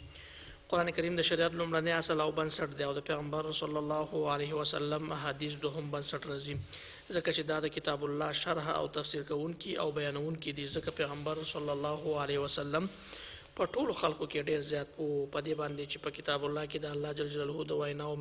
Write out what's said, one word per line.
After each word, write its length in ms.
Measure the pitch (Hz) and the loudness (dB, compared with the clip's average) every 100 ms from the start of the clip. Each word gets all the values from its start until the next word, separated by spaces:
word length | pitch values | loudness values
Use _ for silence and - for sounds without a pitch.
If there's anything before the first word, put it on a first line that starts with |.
| - - - - - - - | -14 -16 -16 -16 -16 -14 0
قرآن 200 | 175 170 | 2 4
کریم 200 | 165 170 175 | 2 2 4
د 100 | 160 | 4
شریعت 280 | 165 170 165 | 6 4 4
لومړنی 340 | 170 160 165 | 2 2 4
اصل 280 | 165 160 156 | 4 4 4
او 120 | 156 | 4
بنسټ 440 | 156 156 - 151 139 | 2 0 0 -2 -2
دی 60 | |
او 80 | 143 | -2
د 80 | 143 - | -2 0
پیغمبر 400 | 147 147 151 156 151 | -2 0 -2 0 -2
صلی 180 | 151 151 | 0 0
الله 400 | 151 151 151 160 151 | 2 0 0 0 2
علیه 260 | 143 147 156 | 2 2 0
وسلم 540 | 147 151 147 156 156 | 0 2 2 0 0
احادیث 420 | 151 147 139 151 147 | -2 0 0 -2 -2
دوهم 240 | 147 151 147 | -2 -2 -2
بنسټ 360 | 143 143 143 165 | -2 -2 -2 -2
راځي، 280 | 139 143 139 - - - - - | -4 -4 -4 -6 -10 -12 -14 -2
ځکه 160 | 180 165 | 0 2
چې 100 | 156 151 | 2 2
دا 80 | 156 | 2
د 120 | 151 151 | 2 0
کتاب 280 | 156 143 | 0 0
الله 320 | 143 147 151 151 | 2 2 2 0
شرح 260 | - 165 151 | 2 2 2
او 100 | 156 151 151 | 2 2 0
تفسیر 260 | 147 151 143 | -2 -2 -2
کوونکي 420 | 147 160 160 202 - | 0 -2 -4 -4 0
او 40 | 156 147 | 0 0
بیانوونکي 560 | 147 143 151 160 156 | 0 0 -2 -2 -4
دي، 140 | 143 139 | -4 -2
ځکه 280 | 156 160 156 | -2 -2 0
پیغمبر 400 | 143 143 147 156 156 | 0 0 -2 -2 -2
صلی 200 | - 147 | -2 0
الله 400 | 143 147 151 165 147 | 0 0 0 0 0
علیه 220 | 143 143 | 2 2
وسلم 420 | 139 - 143 151 190 - - - - - - | 0 0 0 0 0 -4 -14 -12 -12 -14 -8
په 160 | - 180 | 0 0
ټولو 260 | 240 277 | 2 2
خلکو 340 | 175 160 151 156 | 4 2 2 -2
کې 200 | 151 143 | -2 2
ډیر 100 | 151 143 | 2 2
زیات 260 | 147 143 - | -2 -2 -4
پوه 300 | 151 143 139 | 0 0 0
په 80 | 156 | -2
دې 140 | 151 | 0
باندې 300 | 156 147 143 143 | 0 -2 -4 -6
چې 120 | - | -4
په 60 | 147 143 | -6 -4
کتاب 260 | 156 143 | 0 2
الله 220 | 143 147 151 | 2 0 -2
کې 120 | 151 | -2
د 100 | 151 | -2
الله 220 | 147 147 147 | -2 -2 -2
جل 140 | 147 | -2
جلاله 320 | 147 143 156 151 | -2 -2 -2 0
د 100 | 151 | 0
ویناو 400 | 147 147 147 147 | 0 -2 -2 -2